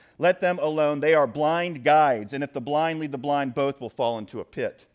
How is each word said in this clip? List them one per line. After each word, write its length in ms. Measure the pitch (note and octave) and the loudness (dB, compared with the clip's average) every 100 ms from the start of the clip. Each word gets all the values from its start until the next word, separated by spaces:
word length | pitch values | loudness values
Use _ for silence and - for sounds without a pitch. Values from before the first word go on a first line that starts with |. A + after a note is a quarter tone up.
| _ - | _ 0
"Let 220 | D3+ - | 0 2
them 200 | F3+ F3+ | 0 0
alone. 400 | D3+ D#3 D3 D3 | -2 0 0 0
They 140 | D3+ | 2
are 120 | D#3+ C3 | 4 2
blind 560 | C#3+ D3+ E3+ F3 D3+ | 0 0 0 -2 -2
guides, 500 | C#3+ D#3 D3 A#2 G#2 | 4 6 6 2 -4
and 120 | C3+ | -6
if 80 | C#3+ | -6
the 80 | C#3 | -6
blind 400 | A#2+ D3 E3 D#3+ | -2 0 0 -2
lead 100 | D3+ | -6
the 80 | C3+ | -6
blind, 380 | C#3+ C#3+ C3+ A#2+ | -2 0 -2 -2
both 240 | C#3 C#3 | -2 -2
will 100 | A#2 | -8
fall 280 | - A#2+ A#2 | -4 -2 -2
into 200 | G#2 A#2+ | -8 -12
a 60 | |
pit." 420 | E2+ - A2+ - _ | -10 -6 -6 -6 _